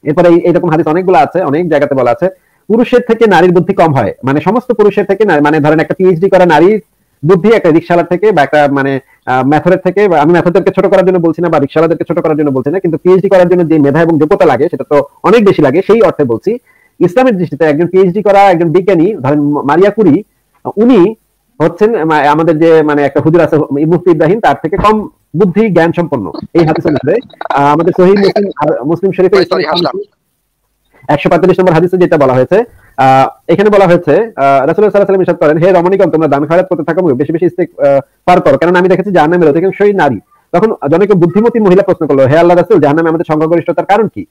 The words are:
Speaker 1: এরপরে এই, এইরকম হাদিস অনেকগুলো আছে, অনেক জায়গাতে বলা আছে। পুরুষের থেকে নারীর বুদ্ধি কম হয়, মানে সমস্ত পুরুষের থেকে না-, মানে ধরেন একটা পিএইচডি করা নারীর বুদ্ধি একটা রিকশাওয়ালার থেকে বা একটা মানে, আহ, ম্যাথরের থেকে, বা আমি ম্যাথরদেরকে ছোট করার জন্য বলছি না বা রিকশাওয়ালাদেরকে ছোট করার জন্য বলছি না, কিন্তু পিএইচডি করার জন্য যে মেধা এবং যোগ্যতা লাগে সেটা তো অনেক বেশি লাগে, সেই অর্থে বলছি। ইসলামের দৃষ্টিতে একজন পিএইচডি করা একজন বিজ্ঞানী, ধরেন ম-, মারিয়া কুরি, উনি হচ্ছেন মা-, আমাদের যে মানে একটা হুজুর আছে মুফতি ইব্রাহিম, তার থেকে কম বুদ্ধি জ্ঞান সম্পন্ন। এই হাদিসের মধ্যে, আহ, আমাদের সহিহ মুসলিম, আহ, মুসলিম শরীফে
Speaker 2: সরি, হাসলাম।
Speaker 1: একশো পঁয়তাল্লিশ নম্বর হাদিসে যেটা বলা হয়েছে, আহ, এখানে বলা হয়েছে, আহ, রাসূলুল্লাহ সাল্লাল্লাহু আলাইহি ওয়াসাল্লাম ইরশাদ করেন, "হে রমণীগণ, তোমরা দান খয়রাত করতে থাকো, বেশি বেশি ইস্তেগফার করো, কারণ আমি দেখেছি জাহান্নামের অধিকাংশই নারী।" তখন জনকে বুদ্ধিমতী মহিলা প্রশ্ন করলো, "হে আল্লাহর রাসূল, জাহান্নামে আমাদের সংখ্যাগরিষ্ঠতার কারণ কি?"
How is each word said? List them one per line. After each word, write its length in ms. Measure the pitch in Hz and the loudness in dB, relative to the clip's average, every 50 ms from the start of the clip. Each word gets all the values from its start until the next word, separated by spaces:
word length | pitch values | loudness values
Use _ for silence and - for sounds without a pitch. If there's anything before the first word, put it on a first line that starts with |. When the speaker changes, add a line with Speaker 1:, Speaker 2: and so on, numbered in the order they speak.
| _ | _
Speaker 1:
এরপরে 260 | - 151 135 175 175 | -4 -2 0 2 2
এই, 100 | 170 175 | 2 2
এইরকম 320 | 170 175 160 170 170 175 | 2 0 -2 0 -2 -2
হাদিস 160 | 156 156 175 | -2 -2 -2
অনেকগুলো 320 | 160 156 180 190 180 185 165 | -2 -2 -2 -2 0 2 2
আছে, 220 | 180 - - 175 | 0 0 -2 -4
অনেক 280 | 185 151 135 160 180 170 | -4 -2 -2 -4 -2 -2
জায়গাতে 260 | 151 143 143 135 143 | 0 -2 0 -2 -2
বলা 160 | 135 123 120 | -2 0 -2
আছে। 180 | 120 - 175 185 190 _ _ _ _ _ _ _ | -2 -2 -4 -6 -6 _ _ _ _ _ _ _
পুরুষের 320 | 202 240 247 - - 247 240 - | -2 -2 0 0 0 -2 0 0
থেকে 180 | 226 220 226 | -2 0 2
নারীর 260 | 214 190 160 170 180 175 | 2 2 2 2 2 2
বুদ্ধি 220 | 185 175 175 196 | 0 0 -2 0
কম 200 | 196 180 160 143 | 0 0 0 0
হয়, 200 | 135 110 95 - _ - | 0 -2 -4 -6 _ -4
মানে 160 | 127 135 147 | -4 -4 -2
সমস্ত 320 | 147 185 208 247 - _ 240 | -2 -2 -4 -4 -2 _ -2
পুরুষের 320 | 202 208 208 196 208 202 | 0 0 0 0 -2 -2
থেকে 200 | - 202 190 220 | -2 -2 -2 0
না-, 180 | 202 170 147 147 | 0 0 0 0
মানে 180 | 147 151 160 | 0 0 0
ধরেন 200 | 139 151 156 156 | 0 0 0 0
একটা 140 | 156 - 170 | -2 -4 -4
পিএইচডি 360 | _ 185 185 190 160 185 196 | _ 0 0 0 0 0 0
করা 160 | 190 180 185 | 2 2 2
নারীর 340 | 175 160 147 165 185 220 208 - _ _ _ _ _ _ _ - | 4 4 4 4 2 2 0 -4 _ _ _ _ _ _ _ 0
বুদ্ধি 220 | 151 196 180 160 208 226 | 0 0 2 4 2 2
একটা 180 | 202 202 175 | 2 2 2
রিকশাওয়ালার 380 | 151 165 160 - 175 170 170 170 | 0 0 0 0 -2 -2 0 -2
থেকে 240 | 180 170 185 214 208 | -4 -2 0 0 0
বা 100 | 160 139 | 0 0
একটা 260 | 131 - 151 147 143 139 | 0 2 0 2 2 0
মানে, 280 | 143 135 139 135 131 _ _ _ _ _ | -2 -2 -2 -4 -6 _ _ _ _ _
আহ, 200 | - 127 131 127 | -4 -2 -2 0
ম্যাথরের 320 | 135 151 151 147 180 185 180 | 0 0 0 2 0 0 0
থেকে, 300 | - 185 180 196 208 202 | -2 -4 -2 0 0 0
বা 120 | 175 151 | 0 0
আমি 120 | 143 151 175 | 2 2 2
ম্যাথরদেরকে 380 | 170 151 180 170 196 175 196 | 2 0 0 0 0 -2 0
ছোট 160 | - - 190 | -2 0 0
করার 200 | 190 196 190 185 | 2 2 2 2
জন্য 120 | 180 190 180 | 2 0 0
বলছি 240 | 170 170 156 - 175 | 0 -2 -2 -2 -4
না 60 | 170 | -2
বা 100 | 165 156 | 0 -2
রিকশাওয়ালাদেরকে 560 | 143 135 - 160 165 160 165 151 160 _ 165 | -2 -2 -2 -2 0 0 -2 -4 -4 _ -6
ছোট 80 | 165 156 | -4 -2
করার 140 | 165 156 | -4 -2
জন্য 140 | 147 156 147 | -2 -2 -2
বলছি 200 | 135 131 120 147 | -4 -4 -4 -4
না, 100 | 160 190 | -6 -4
কিন্তু 180 | - 175 160 156 | -4 -4 -6 -2
পিএইচডি 300 | _ 180 185 190 170 196 | _ 2 2 2 2 0
করার 200 | 196 185 180 175 | 2 2 2 2
জন্য 200 | 185 175 175 151 | 2 0 0 0
যে 100 | 160 160 | 0 0
মেধা 240 | 143 139 135 160 170 | 0 0 0 0 0
এবং 160 | 165 165 147 | 0 0 0
যোগ্যতা 260 | 156 156 202 190 185 | 0 0 0 0 2
লাগে 240 | 160 131 117 143 170 | 0 0 0 -2 -4
সেটা 140 | - 135 139 _ | -4 -8 -6 _
তো 140 | 151 143 127 - _ _ - | 0 -2 -2 -2 _ _ -2
অনেক 220 | 165 202 247 214 | 0 2 2 4
বেশি 180 | 202 - - 156 | 2 2 2 0
লাগে, 200 | 135 127 170 190 | 0 0 -2 0
সেই 160 | - 202 233 220 | 0 2 2 2
অর্থে 220 | - - - 151 | 0 0 -2 -4
বলছি। 340 | 120 117 107 _ 185 226 247 _ _ _ _ _ _ _ _ | -4 -4 -4 _ -6 -6 -6 _ _ _ _ _ _ _ _
ইসলামের 380 | - 175 175 247 254 262 226 | -2 0 0 0 0 0 0
দৃষ্টিতে 280 | 180 180 147 - 135 165 | -2 -4 -6 -4 -2 -2
একজন 220 | 156 147 147 175 | -2 0 0 -2
পিএইচডি 360 | 165 - 185 196 185 170 214 190 | 0 2 2 0 2 0 -2 -2
করা 280 | 208 196 196 202 196 | 0 2 4 4 4
একজন 180 | 180 160 175 170 | 2 2 0 0
বিজ্ঞানী, 460 | 151 180 185 196 196 170 156 196 220 | 0 0 0 0 0 0 0 0 -2
ধরেন 260 | 165 123 131 147 147 | -4 -4 -2 -2 0
ম-, 220 | 147 143 147 143 - | 0 -2 -2 -2 -2
মারিয়া 280 | 135 147 165 190 208 | -2 0 2 2 2
কুরি, 320 | 202 - 214 175 135 175 - _ _ _ _ _ _ _ _ 127 - | 2 2 2 2 2 2 -2 _ _ _ _ _ _ _ _ -10 -2
উনি 380 | - 220 240 269 208 170 208 226 _ _ _ _ _ _ _ _ _ 151 | 0 2 4 4 4 4 2 0 _ _ _ _ _ _ _ _ _ -4
হচ্ছেন 420 | 170 165 - 214 220 233 190 151 | -4 0 0 -2 0 0 0 -2
মা-, 240 | 160 160 151 135 147 | 0 0 0 2 0
আমাদের 300 | 147 156 165 170 165 151 | 0 0 0 0 0 2
যে 240 | 165 165 160 160 156 | 2 4 4 4 2
মানে 200 | 151 147 147 143 | 2 0 0 -2
একটা 180 | 139 - 151 | 0 -2 -2
হুজুর 200 | 117 160 160 175 | -2 0 2 2
আছে 180 | 160 151 - 151 151 - 135 143 156 | 0 2 0 -2 -2 -2 -4 -4 -2
মুফতি 240 | 156 175 170 170 190 | 0 -2 0 0 0
ইব্রাহিম, 300 | 170 151 160 151 190 233 | 0 0 0 0 -2 0
তার 140 | - - 143 - - | 0 -2 -2 -2 -4
থেকে 140 | 156 180 | -6 -6
কম 320 | 185 175 208 214 214 196 - _ _ _ _ - | 0 0 0 0 0 -4 -8 _ _ _ _ -2
বুদ্ধি 340 | 151 208 185 165 202 226 226 | 0 0 0 2 0 0 0
জ্ঞান 220 | 175 165 160 170 160 | 2 0 0 0 0
সম্পন্ন। 400 | - 170 151 - 127 98 82 - - - - _ | -4 -4 -4 -4 -6 -6 -8 -10 -12 -16 -4 _
এই 100 | 165 170 | 0 0
হাদিসের 280 | 156 160 175 - 170 147 | 0 -2 -2 -2 -4 -4
মধ্যে, 220 | 127 - 131 175 226 - - - _ - - | -2 -2 -2 -4 -4 -4 -8 -16 _ -14 -6
আহ, 220 | - 135 143 143 147 | -4 -2 0 0 0
আমাদের 200 | 156 165 180 165 | 0 0 -2 0
সহিহ 220 | - 180 180 196 208 | 2 2 2 4 2
মুসলিম, 320 | 196 190 - - 202 190 160 | 0 0 0 -2 -4 -4 -4
আহ, 280 | - 147 151 160 - 120 | -4 -4 -4 -4 -4 -4
মুসলিম 280 | 143 170 - - 190 175 | -4 -4 -2 -2 -4 -2
শরীফে 320 | 190 185 185 196 190 180 | 0 0 0 2 0 0
Speaker 2:
সরি, 200 | - 180 160 - | 0 -2 -4 -2
হাসলাম। 360 | 147 156 - 175 139 - 381 415 _ _ _ _ _ _ _ _ _ _ _ _ _ _ _ _ _ _ _ _ - | -4 -4 -4 -4 -4 -6 -8 -12 _ _ _ _ _ _ _ _ _ _ _ _ _ _ _ _ _ _ _ _ -4
Speaker 1:
একশো 200 | 190 190 - 180 | -4 -2 0 0
পঁয়তাল্লিশ 320 | - 165 156 185 185 - | 0 0 2 0 0 2
নম্বর 140 | 185 185 165 | 2 2 2
হাদিসে 220 | 160 175 180 185 185 | 2 0 0 0 0
যেটা 180 | 175 165 170 | 0 0 2
বলা 180 | 156 139 127 127 | 0 0 0 2
হয়েছে, 300 | 131 131 - 175 208 240 - _ - _ _ _ | 0 0 0 0 -2 -2 -2 _ -20 _ _ _
আহ, 320 | - 131 131 131 131 135 - - _ _ - | 0 2 2 4 2 2 0 -4 _ _ -4
এখানে 220 | 170 180 202 214 | -2 0 2 2
বলা 160 | 208 202 196 | 2 2 4
হয়েছে, 240 | 170 175 175 175 - | 4 2 0 0 0
আহ, 60 | 139 | 0
রাসূলুল্লাহ 500 | 180 226 226 - - 139 139 139 135 127 | 0 0 -4 -4 -2 0 2 2 2 0
সাল্লাল্লাহু 200 | 147 170 - 214 | 0 0 0 0
আলাইহি 60 | 208 202 | 0 2
ওয়াসাল্লাম 280 | 202 202 185 190 190 | 0 0 0 0 -2
ইরশাদ 160 | 180 180 - | 0 -2 -2
করেন, 220 | 175 175 147 151 160 | 0 0 0 0 2
"হে 140 | 160 190 180 | 2 2 2
রমণীগণ, 380 | 180 170 180 196 185 196 165 | 2 2 0 0 0 0 0
তোমরা 180 | 143 160 160 147 | 0 0 0 0
দান 180 | 139 139 151 | 0 -2 -2
খয়রাত 220 | 143 165 180 180 185 | 0 0 -2 0 -2
করতে 160 | 180 160 151 | -4 -6 -4
থাকো, 300 | 170 165 165 185 170 131 | -4 -4 -2 -2 -2 -2
বেশি 180 | 127 143 127 160 | -2 -4 -4 -4
বেশি 140 | 165 185 | -2 -2
ইস্তেগফার 920 | 170 - - 175 - _ - 139 143 139 139 - _ _ _ _ - 180 185 | -4 -2 -4 -8 -8 _ -2 0 0 0 0 -2 _ _ _ _ 0 0 2
করো, 180 | - - 131 139 | 2 2 0 2
কারণ 180 | 160 170 185 | 0 0 0
আমি 120 | 180 180 185 | 2 2 2
দেখেছি 240 | 185 165 185 208 185 | 0 0 -2 -2 0
জাহান্নামের 360 | 175 151 156 175 180 170 151 | 0 0 2 2 2 2 2
অধিকাংশই 440 | 139 165 175 190 185 - 202 208 208 | 2 0 -2 -2 -2 0 0 0 0
নারী।" 280 | 190 160 143 120 92 _ _ _ _ _ _ - | 0 0 -2 -2 -4 _ _ _ _ _ _ -2
তখন 220 | 175 208 220 202 - - 139 | -2 0 -2 -4 -4 -4 -2
জনকে 240 | 147 170 208 202 208 | 0 0 2 2 2
বুদ্ধিমতী 460 | 180 165 170 170 202 220 240 226 240 | 2 2 0 0 0 0 0 0 0
মহিলা 220 | 220 190 180 190 196 | 0 2 2 2 2
প্রশ্ন 240 | - 175 - 160 | 0 -2 -2 -2
করলো, 200 | 139 147 135 135 | -2 0 0 2
"হে 120 | 127 143 165 | 2 2 2
আল্লাহর 220 | 170 175 175 175 | 2 2 2 2
রাসূল, 200 | 170 - 226 175 | 2 2 2 2
জাহান্নামে 280 | 143 143 143 160 165 165 | 2 2 0 0 0 -2
আমাদের 160 | 160 165 175 - | -2 -4 -4 -4
সংখ্যাগরিষ্ঠতার 560 | 156 151 156 160 170 170 - - 165 175 165 | -2 -2 0 0 -2 -2 -2 -4 -6 -6 -2
কারণ 240 | - 190 208 220 180 | -2 0 0 0 -2
কি?" 160 | _ 107 90 _ | _ -10 -16 _